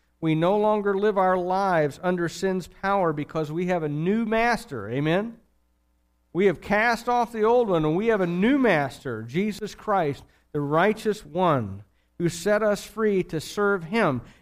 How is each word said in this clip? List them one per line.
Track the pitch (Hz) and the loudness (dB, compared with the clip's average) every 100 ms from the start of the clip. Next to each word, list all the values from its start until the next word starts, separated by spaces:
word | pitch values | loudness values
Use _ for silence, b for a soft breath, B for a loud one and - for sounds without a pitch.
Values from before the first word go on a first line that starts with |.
| _ - | _ -4
We | 165 | 0
no | 156 175 208 | 2 2 4
longer | 214 214 202 196 | 2 2 0 0
live | 208 196 | 0 2
our | 185 185 | 2 2
lives | 180 190 196 165 147 - | 0 0 2 2 0 -2
under | 180 180 165 | -2 -2 -2
sin's | - 190 185 - | -2 -2 -2 -6
power | - 196 202 165 | -6 -2 0 0
because | 147 139 160 147 | -2 -4 -4 -4
we | 160 180 | -4 -2
have | 175 | -2
a | 151 | -2
new | 147 175 226 | -2 0 0
master. | 220 220 240 226 - 123 101 | 0 0 0 -2 -6 -10 -6
Amen? | 131 156 185 233 226 _ _ _ _ _ _ _ _ _ | -2 0 0 -2 -10 _ _ _ _ _ _ _ _ _
We | 170 202 | 2 2
have | 147 | 2
cast | - 208 233 226 247 | 0 0 2 0 0
off | 240 233 | 0 0
the | 226 | 0
old | 214 247 220 | 4 4 4
one | 170 | 2
and | 151 | 2
we | 170 226 | 0 2
have | 214 | 2
a | 175 | 0
new | 175 220 285 | 2 2 4
master, | 240 156 135 - 135 110 | 4 2 0 -6 -8 -8
Jesus | 117 156 214 - 208 | -6 -4 -4 -4 -10
Christ, | - - 196 151 135 - b b | -8 -2 0 0 -4 -10 b b
the | 147 | -6
righteous | 143 160 202 214 220 196 147 | 0 2 2 0 -2 -4 -4
one, | 165 180 135 101 98 - _ _ - | 0 2 2 -2 -10 -18 _ _ -6
who | 170 | -4
set | - 202 208 | -2 0 0
us | 214 202 | 0 -2
free | - 214 214 190 | -4 -2 0 0
to | 175 156 | -2 -6
serve | - 208 202 196 | -8 -2 -2 -2
him. | 160 226 175 127 - B | -2 0 0 -2 -8 B